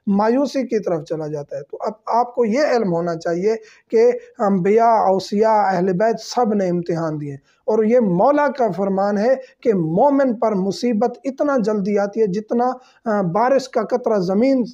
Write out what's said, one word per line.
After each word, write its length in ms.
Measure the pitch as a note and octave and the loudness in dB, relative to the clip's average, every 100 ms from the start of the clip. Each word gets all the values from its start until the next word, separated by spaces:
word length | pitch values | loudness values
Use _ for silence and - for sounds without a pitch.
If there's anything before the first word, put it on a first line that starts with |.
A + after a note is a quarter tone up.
| - | -2
मायूसी 540 | G3 A3 B3 C#4+ C#4 | 0 2 2 0 -2
की 160 | B3 A3 | -2 -2
तरफ 240 | F3+ E3 | -2 -4
चला 240 | D3 D#3 D3+ | -4 -8 -6
जाता 300 | D3+ C#3+ C#3 | -8 -10 -12
है। 40 | |
तो 160 | - - | -12 -10
अब 220 | - G#3+ - | -10 -8 -4
आपको 360 | A3+ A#3+ B3+ A#3 | -2 0 0 0
ये 300 | A#3+ D4+ B3 | 2 0 0
इल्म 140 | G3+ | 0
होना 260 | E3+ F3 E3 | -2 -2 -4
चाहिए 400 | F3 E3+ G3+ A3 - - _ A3+ | -4 -2 -2 -2 -6 -20 _ 2
कि 240 | A#3+ A#3+ - - | 2 2 -6 -4
अम्बिया, 440 | G#3 G3 F#3 A3 A#3 | 0 2 2 4 4
औसिया, 840 | A3 F#3+ F#3+ - G3+ A3 G#3+ F#3+ | 4 2 0 0 0 2 2 2
अहले 240 | F#3 F#3+ | 0 0
बैत 240 | F3+ A3 A3+ | 0 0 -2
सब 340 | - - A#3 | -4 -2 0
ने 140 | G#3 F#3 | 0 0
इम्तिहान 500 | F3 E3+ E3 E3 D3+ | -2 -2 -4 -4 -6
दिए, 200 | D3 C#3 _ _ - | -8 -12 _ _ -2
और 180 | G#3+ A3 | 0 4
ये 140 | B3 | 4
मौला 480 | G#3+ F3 A#3+ C#4+ D4 | 2 2 2 4 2
का 220 | C4 A3+ | 0 -2
फरमान 460 | F3 G3 F#3+ G3+ G#3 | 0 -2 0 0 0
है 240 | A3+ C4 - _ | 0 0 -4 _
कि 100 | C4 | 0
मोमिन 600 | G3 D#3+ E3+ C#4+ C#4 C4+ | 0 0 2 2 4 0
पर 200 | A3+ A3 | 0 -2
मुसीबत 600 | G3 G3 F#3 A#3+ G#3+ A#3+ A#3+ C4+ | 0 -2 -2 -2 0 0 -2 -8
इतना 320 | C4 D4 C4+ | -4 0 0
जल्दी 400 | G#3 G#3+ G3 G3+ | 0 -2 0 -2
आती 220 | G3+ G#3+ | -2 -2
है 80 | G#3+ | -2
जितना, 380 | F#3+ G#3+ A#3 B3 B3+ - _ A#3 | -2 -4 -2 -2 -4 -12 _ -4
अ, 140 | G#3 | -2
बारिश 460 | F3+ F#3+ B3 C4+ B3+ | 0 0 2 0 0
का 160 | A#3+ | -4
कतरा 360 | G#3 B3 A#3+ G#3+ | -2 -2 0 0
ज़मीन 460 | F3 G3 C4 C4 A3 | 0 2 2 2 -2